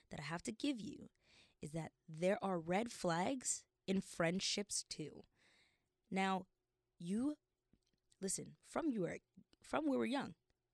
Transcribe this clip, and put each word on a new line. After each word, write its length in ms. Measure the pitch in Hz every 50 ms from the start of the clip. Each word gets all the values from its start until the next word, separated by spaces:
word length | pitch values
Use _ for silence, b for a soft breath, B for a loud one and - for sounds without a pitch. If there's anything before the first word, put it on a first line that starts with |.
| B B
that 100 | - -
I 40 | 147
have 180 | 143 165 175 -
to 100 | - 214
give 280 | - - 285 285 226
you 280 | 185 - - - - - _ b b b b b b b b b -
is 80 | 156
that 220 | 143 165 160 - _ _ _ -
there 300 | 160 156 170 185 202 - -
are 160 | 196 185 170
red 320 | 160 165 180 190 240 233 -
flags 720 | - - 175 165 165 180 226 277 254 - - - - - _ _ _ -
in 140 | - 190 190
friendships 840 | - - - - 175 165 175 196 - - - - 208 - - - - -
too. 360 | - - 156 135 - - - - b b b b b b b b b b b b b _ _ -
Now, 360 | 185 190 190 190 190 185 185 _ _ _ _ _ _ _ _ _ _ -
you, 380 | 170 170 196 220 254 294 302 - _ _ _ _ _ _ _ _ _ _ _ _ _ _ _ -
listen, 320 | 190 190 185 - 147 143 147 - _ -
from 220 | - - 320 320
you 120 | 240 220 175
were, 160 | 160 170 - _ _ _ - - _ _ _ -
from 260 | - - 262 311 302
we 80 | 262
were 80 | 247 233
young, 300 | 220 254 285 214 - 170 _ _ _ _ _ _ _